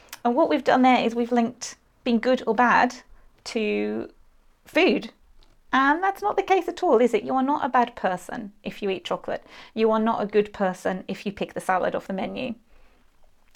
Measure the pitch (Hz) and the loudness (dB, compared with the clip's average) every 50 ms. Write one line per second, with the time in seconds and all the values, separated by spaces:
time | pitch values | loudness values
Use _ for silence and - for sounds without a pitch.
0 | _ _ - - - 240 240 285 330 311 302 294 - - - 262 254 262 254 226 | _ _ -18 -4 -2 0 2 2 2 2 2 0 2 2 4 4 6 6 4 4
1 | - 226 233 233 240 233 247 240 226 233 - - - - - - _ _ _ _ | 2 0 -2 -2 -2 0 0 0 0 0 -4 -10 -14 -16 -16 -18 _ _ _ _
2 | _ 254 233 220 - 254 262 247 - 226 220 254 247 233 185 180 254 254 - - | _ -2 0 0 2 2 0 0 0 -2 2 2 4 4 6 4 4 2 0 -6
3 | - - - - - - _ _ _ - - 226 214 208 208 208 208 208 214 226 | -16 -20 -20 -20 -20 -20 _ _ _ -8 -6 -4 -2 -2 -2 -2 -2 -4 -4 -6
4 | - - - _ _ _ _ _ _ _ _ _ _ - - 302 359 - 151 190 | -8 -10 -14 _ _ _ _ _ _ _ _ _ _ -4 0 2 2 4 2 0
5 | - - - _ _ _ _ - - _ _ _ _ _ - 262 269 277 302 339 | -4 -8 -14 _ _ _ _ -20 -20 _ _ _ _ _ 0 2 2 2 2 2
6 | 381 392 392 - 392 415 - 403 392 - 381 370 339 - - - 359 349 254 220 | 0 -2 -4 -2 -4 -2 0 -2 2 2 2 2 2 -2 -4 -2 2 4 6 6
7 | 247 - - - 247 262 262 262 262 269 294 - - 262 254 254 240 240 - - | 6 4 4 0 -2 0 -2 0 0 0 0 -2 -2 0 2 2 2 2 -2 -4
8 | - 185 180 180 - - - 240 214 202 - _ - 202 - - 214 196 190 180 | -4 -4 -4 -4 -8 -10 -12 -12 -12 -12 -16 _ -14 -12 -10 -6 -6 -4 -4 -6
9 | - - 185 180 - - - - - - - - - - _ 226 220 220 220 220 | -4 -6 -6 -6 -4 -8 -8 -8 -10 -16 -20 -20 -20 -12 _ 0 2 2 2 2
10 | 220 226 220 - 214 202 - 208 208 208 - - 202 185 185 - - - 185 190 | 2 0 0 0 -4 0 2 2 2 2 -2 -2 -2 -2 -2 -2 -4 -4 -4 -4
11 | - - 190 - - 202 202 - 277 - - 185 - - 185 180 - 165 - - | -6 -8 -10 -8 -8 -8 -6 -6 -8 -8 -8 -6 -4 -2 -2 0 0 -2 -4 -4
12 | - - 196 190 214 196 196 - - 254 220 - _ _ - - - - _ _ | -6 -6 -6 -6 -6 -6 -8 -8 -8 -8 -10 -12 _ _ -20 -20 -20 -20 _ _
13 | _ _ _ _ - - _ _ _ _ - | _ _ _ _ -20 -20 _ _ _ _ -12